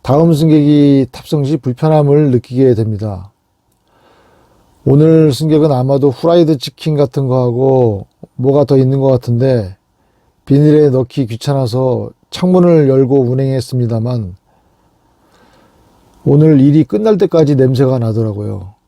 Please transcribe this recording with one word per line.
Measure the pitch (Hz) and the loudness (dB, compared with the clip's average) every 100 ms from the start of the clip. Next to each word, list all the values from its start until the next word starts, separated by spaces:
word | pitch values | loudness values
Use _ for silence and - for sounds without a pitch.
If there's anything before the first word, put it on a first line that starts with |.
다음 | - 139 165 | 0 0 2
승객이 | 151 160 151 147 147 143 139 131 | 2 2 2 4 2 4 2 0
탑승 | - - 156 | -8 -6 -4
시 | 135 156 | -4 -4
불편함을 | 127 123 156 156 143 147 147 | -6 -4 0 2 2 2 2
느끼게 | 123 - 123 135 | -2 -2 0 0
됩니다. | 110 110 104 107 95 98 _ _ _ _ _ _ _ _ _ _ _ _ _ _ _ - | 2 -2 -6 -8 -10 -16 _ _ _ _ _ _ _ _ _ _ _ _ _ _ _ 0
오늘 | 139 156 160 156 | 2 4 4 2
승객은 | 123 156 151 156 | 0 0 0 0
아마도 | 127 131 139 139 | 0 -2 0 0
후라이드 | 120 165 175 160 147 | 0 0 2 2 -2
치킨 | - _ 160 147 | -6 _ -6 -2
같은 | 139 147 135 | -2 -2 -2
거하고 | 127 123 120 135 131 120 101 - _ - - | -2 -2 -2 0 2 0 -2 -10 _ -20 -4
뭐가 | 127 139 | 0 0
더 | 139 139 | 2 2
있는 | 131 139 | 2 0
것 | 135 | 0
같은데, | 127 - 120 135 123 95 98 _ _ _ _ _ _ - | 0 -2 -2 0 -2 -4 -14 _ _ _ _ _ _ -2
비닐에 | 139 151 151 147 | 2 4 4 2
넣기 | 131 120 - 120 | 0 -4 -6 -8
귀찮아서 | 113 - 139 127 123 131 117 107 - _ | -6 -4 -4 -2 -2 -2 -4 -8 -16 _
창문을 | - 180 185 175 165 139 | -6 -2 2 2 2 2
열고 | 135 131 139 | 2 2 0
운행했습니다만, | 120 127 135 131 123 127 120 113 117 123 95 92 _ _ _ _ _ _ _ _ _ _ _ _ _ _ _ _ _ _ | 0 -2 -4 -4 -6 -6 -4 -4 -4 -6 -10 -14 _ _ _ _ _ _ _ _ _ _ _ _ _ _ _ _ _ _
오늘 | - 143 156 143 | 0 2 4 4
일이 | 139 147 147 | 4 2 0
끝날 | 208 220 208 | -2 -2 0
때까지 | 190 165 147 143 | 0 0 0 2
냄새가 | 131 131 131 131 | 0 0 0 0
나더라고요. | 113 110 110 104 104 101 92 _ | -2 -4 -4 -6 -10 -10 -14 _